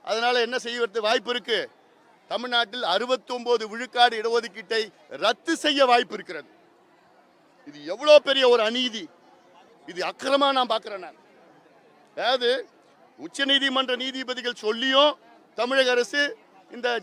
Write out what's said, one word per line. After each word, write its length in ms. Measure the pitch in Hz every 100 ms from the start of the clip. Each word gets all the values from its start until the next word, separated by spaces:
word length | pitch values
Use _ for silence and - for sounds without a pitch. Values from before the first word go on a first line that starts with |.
| -
அதனால 300 | 220 240 247 233
என்ன 100 | 247 214
செய்வது? 360 | 240 233 220 208
வாய்ப்பு 240 | 254 208
இருக்கு, 260 | 240 233 208 131 - _ _ _ _ _
தமிழ்நாட்டில் 540 | 196 247 240 233 247 202 190
அறுபத்தொன்பது 680 | 247 254 - 247 240 233 214
விழுக்காடு 440 | 226 254 247 240 226
இடஒதுக்கீட்டை 640 | 226 233 226 185 185 226 220 - - 135
ரத்து 320 | 196 240 - 320 311
செய்ய 200 | 285 262
வாய்ப்பு 300 | 240 247 208
இருக்கிறது. 320 | 180 160 - _ _ _ _ _ _ _ _ _ _ _ 147
இது 100 | 147 147
எவ்வளவு 280 | 208 294 302 277
பெரிய 180 | 269 254
ஒரு 80 | 240 214
அநீதி, 320 | 240 247 214 156 - _ _ _ - - _ -
இது 80 | 180 170
அக்கிரமா 420 | - 269 277 277 269
நான் 140 | 247
பார்க்கிறேன் 320 | 226 220 196 170
நான். 140 | - _ _ - - _ _ _ _ _ -
அதாவது, 320 | 208 262 240 269 - _ _ _ - -
உச்சநீதிமன்ற 720 | 339 - 277 277 269 262 262 247
நீதிபதிகள் 600 | 262 262 254 247 240 240
சொல்லியும் 480 | 214 220 262 269 294 285 - - _ -
தமிழக 340 | 240 269 254 247
அரசு 260 | 240 285 285 - _ - _ 233
இந்த 120 | 240 233